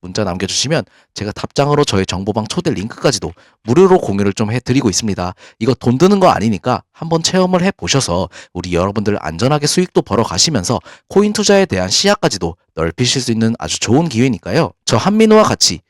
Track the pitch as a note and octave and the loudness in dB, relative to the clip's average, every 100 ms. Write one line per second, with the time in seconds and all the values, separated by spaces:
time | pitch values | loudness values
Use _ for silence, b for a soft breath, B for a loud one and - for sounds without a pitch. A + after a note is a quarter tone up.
0 | F2+ F#2 G2+ F2+ F#2+ - C3+ D#3+ G2+ b | -6 -4 -4 -4 -4 -4 -2 -2 -4 b
1 | b - G#2 - - - C#3+ D3 C#3+ G2+ | b -10 -10 -8 -8 -2 2 2 2 0
2 | F#2+ F2+ G2 G#2 G#2+ - F3 F#2 G#2 - | -2 -4 -4 -4 -4 -6 -4 -6 -8 -2
3 | D#3+ A2 D#2 - b b - C#3 F#3 F#3 | -2 -2 -8 -12 b b 0 4 6 6
4 | - G2 G2+ F#2+ G#2+ A2 - B2+ B2+ F#2 | 2 0 0 0 -4 -4 0 0 2 -2
5 | A2 F#2 F2+ - B B A2+ B2+ - B2+ | -4 -4 -6 -10 B B -2 0 0 2
6 | F#3 G3+ F#3 - A2 A2 B2 A#2 _ _ | 2 4 4 2 0 -2 -2 -4 _ _
7 | D#3+ E3 E3 F#3+ F#3 F3+ F3+ - - C#3 | -4 -2 0 0 2 2 0 -4 -2 -2
8 | - F2 F#2 B B F2+ F2+ F2 F#2+ G#2 | 0 -2 -4 B B -10 -4 0 0 0
9 | G#2 G2+ D2+ E2 B2 D3+ D3 - F3+ - | -2 -4 -6 -2 0 0 0 -2 0 -2
10 | C#3 G2+ A2+ E3 - C3+ F2 A2+ B B | 0 -2 0 0 0 -2 -2 -4 B B
11 | _ F#3+ G#3 G#3+ G3+ G3+ F#3+ F#2+ F#2 - | _ 2 2 0 2 4 4 0 -2 0
12 | G3+ G3+ - G2 F2 E2+ _ - E2 - | 0 0 0 -2 -6 -8 _ -6 -6 -2
13 | B2 C#3 B2 A2+ A2+ A#2 D#2 - - B2 | -2 -2 -2 0 0 -2 -6 -6 2 2
14 | E3+ A2+ C3+ A2 - A2+ C#3 _ - A2+ | 2 0 0 0 -2 -2 -2 _ -2 0
15 | F#3 G#3+ A3 G#3+ G#3 G#2 - F2 _ | 2 2 6 6 4 2 -2 -2 _